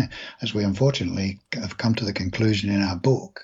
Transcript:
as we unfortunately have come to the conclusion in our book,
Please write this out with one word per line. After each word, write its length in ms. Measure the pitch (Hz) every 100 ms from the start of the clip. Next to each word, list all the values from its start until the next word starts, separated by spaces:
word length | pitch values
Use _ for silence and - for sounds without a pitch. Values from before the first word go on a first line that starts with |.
| 131 - - -
as 120 | 110
we 100 | 104
unfortunately 760 | 101 95 135 135 90 90 98 95 _
have 260 | - 92 -
come 160 | 117 113
to 80 |
the 80 | 101
conclusion 580 | 98 92 - 110 104 101
in 120 | 101
our 140 | 98 90
book, 440 | 131 120 - -